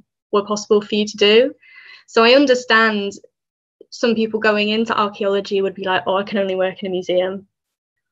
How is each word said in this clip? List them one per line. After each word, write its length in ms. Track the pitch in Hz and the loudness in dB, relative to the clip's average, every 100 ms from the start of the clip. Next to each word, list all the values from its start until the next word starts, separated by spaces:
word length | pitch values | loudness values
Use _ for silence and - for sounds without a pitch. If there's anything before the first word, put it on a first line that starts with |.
| - _ _ | -14 _ _
were 140 | 208 202 | -4 -2
possible 340 | 208 - 208 | -6 0 0
for 140 | 208 | 2
you 120 | 208 208 | -2 -4
to 100 | 214 | 0
do. 380 | 208 220 277 - _ - - - _ | 4 4 2 -2 _ -20 -20 -20 _
So 160 | 233 | 2
I 120 | 233 | 6
understand 760 | 269 277 247 - 220 220 208 202 - _ _ _ _ _ _ - | 6 4 2 2 2 2 0 -6 -10 _ _ _ _ _ _ -20
some 240 | - 240 | -4 -2
people 260 | 220 220 220 | 0 -2 -2
going 280 | 214 208 208 | 0 0 0
into 300 | 220 226 - | -2 -2 -2
archaeology 600 | 202 202 196 202 196 196 | -2 -2 -2 -2 -2 -4
would 140 | 190 | -4
be 100 | 190 | -6
like, 200 | 190 185 - | -4 -4 -2
"Oh, 100 | 190 | -4
I 60 | |
can 160 | 202 202 | -4 -4
only 160 | 196 | -4
work 280 | 185 185 185 | -2 -4 -4
in 40 | 190 | -8
a 40 | |
museum," 580 | 180 180 180 185 196 - _ _ _ _ _ _ | -6 -2 -2 -2 -6 -14 _ _ _ _ _ _